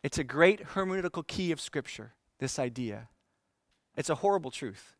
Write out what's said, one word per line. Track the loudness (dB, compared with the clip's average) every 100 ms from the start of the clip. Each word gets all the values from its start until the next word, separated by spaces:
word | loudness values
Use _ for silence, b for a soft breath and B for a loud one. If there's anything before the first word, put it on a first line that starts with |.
It's | -2 -2
a |
great | -2 8 8 8 -2
hermeneutical | -2 0 0 -2 -4 -6
key | -2 0
of | 0
Scripture, | -2 -6 -6 -12 -14 _ _ _
this | -4 -2
idea. | -2 -2 -6 -6 -12 _ _ _ _ _ _ _ _ -6
It's | -2
a | 2
horrible | 2 2 0
truth | -8 -10 -10 -20 _